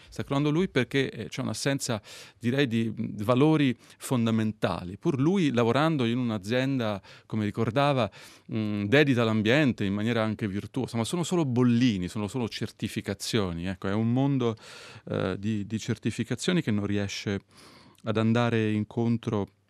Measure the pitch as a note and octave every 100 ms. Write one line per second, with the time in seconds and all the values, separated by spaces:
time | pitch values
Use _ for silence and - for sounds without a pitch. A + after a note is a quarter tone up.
0 | - - A2 C#3 D3 D3+ F#3 - A#2+ C#3
1 | C3 - E2+ - A#2+ A2 D3 C#3 - A2
2 | - - - - A2+ C3+ C#3 A2+ A2+ G#2+
3 | A2+ - G#2 B2+ D3+ D#3 C#3 A#2 - -
4 | - B2+ A2+ A2 A2 G#2+ A2 F2 F2 G2
5 | E3+ C#3 C#3+ G3 D#3 A#2+ A#2 B2 D#3 D#3
6 | A2+ A#2+ B2 G#2+ F#2+ B2 C3+ C3+ A2 G2+
7 | - - - A2+ G#2 G2+ A2+ A#2 C#3+ C3+
8 | G#2 - - - - A#2 G#2+ G#2 G2+ C3
9 | D3 A#2+ A2+ A2 G#2+ C3+ D3 G#2+ G2+ G2+
10 | G#2+ A#2 A2 G#2 A2 G2 G#2 - A2+ A#2
11 | A2+ F3 D#3+ F3+ D3 A#2+ B2+ A#2 B2+ G2
12 | F2+ A2 G#2 C3 A2 - A2 - G#2 -
13 | - G2 - A#2+ F#2+ E2+ F2 F#2 G2 G#2
14 | A2+ A#2+ C#3 C#3 A#2 G#2+ - - - -
15 | - G#2 G2+ G2 G2+ A2 G2 G#2+ - A2+
16 | A#2+ - A2+ B2 - F3+ D3 G#2 G2+ G2+
17 | G2+ - - G2 - - - - - _
18 | A#2+ G#2+ A2+ A2+ A#2+ A2+ A2 G#2+ G#2 -
19 | A#2 A#2 A#2+ A2 G2 _